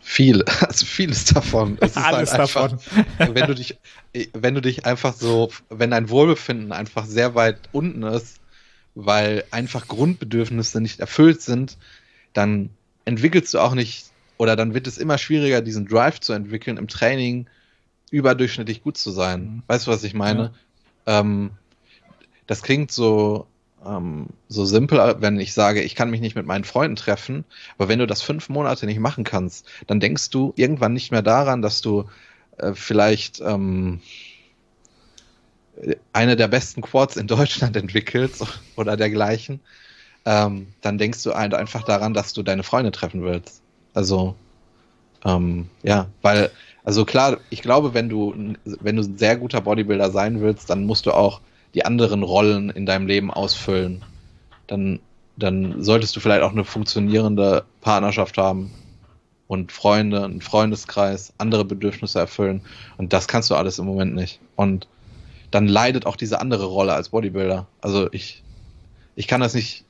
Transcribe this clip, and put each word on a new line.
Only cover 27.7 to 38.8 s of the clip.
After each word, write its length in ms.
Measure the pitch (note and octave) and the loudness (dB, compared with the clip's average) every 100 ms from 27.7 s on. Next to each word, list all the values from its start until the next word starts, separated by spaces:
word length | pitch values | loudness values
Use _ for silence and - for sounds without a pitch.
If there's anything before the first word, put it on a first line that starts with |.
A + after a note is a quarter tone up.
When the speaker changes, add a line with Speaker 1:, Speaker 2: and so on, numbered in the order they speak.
| - | -6
Speaker 1:
aber 100 | F#2+ | 0
wenn 100 | A2+ | 2
du 80 | A#2+ | 0
das 160 | - | -2
fünf 260 | - D3+ - | -4 -8 -6
Monate 380 | C#3 C#3+ C3 G#2+ | -4 -2 -2 -4
nicht 140 | G#2+ | -2
machen 240 | A2+ - | -2 -4
kannst, 420 | G#2+ G2+ F2+ - - - - | -4 -4 -6 -10 -20 -20 -4
dann 140 | G#2+ | 0
denkst 300 | G2+ D3+ - | 0 -2 -4
du 220 | C3+ C3+ - | -2 -2 0
irgendwann 360 | C3 D3+ A#2 | 0 2 0
nicht 180 | A#2+ - | 0 -2
mehr 120 | A#2 | 0
daran, 400 | G#2 A#2 C#3 B2+ | 2 2 2 0
dass 180 | G#2+ - | -2 -4
du, 240 | A#2 G#2 G2+ - - _ _ _ | -2 -2 -4 -14 -20 _ _ _
äh, 140 | F#2+ | -6
vielleicht, 640 | G2 - G#2 G#2 A2 - - | -6 0 4 4 2 -2 -8
ähm, 600 | - G2+ G2 F#2 F#2 F2 - - - - _ _ _ _ _ _ _ _ _ _ _ _ _ - - - _ | -4 -2 -2 -2 -2 -6 -12 -20 -20 -20 _ _ _ _ _ _ _ _ _ _ _ _ _ -12 -6 -6 _
eine 240 | G#2 A#2 A#2 | 0 2 4
der 120 | A2 | 4
besten 340 | B2+ - - | 2 -2 -10
Quads 340 | - C3+ C3+ - | -2 0 0 -2
in 100 | G#2+ | -2
Deutschland 500 | A#2 C#3+ - B2+ G#2 | 2 2 0 -2 -2
<laughs> 20 | |
entwickelst 640 | F#2+ G#2 - A#2+ C3 - A2 - - | -2 -4 -2 -2 -2 -4 -12 -12 -18
oder 200 | - | -6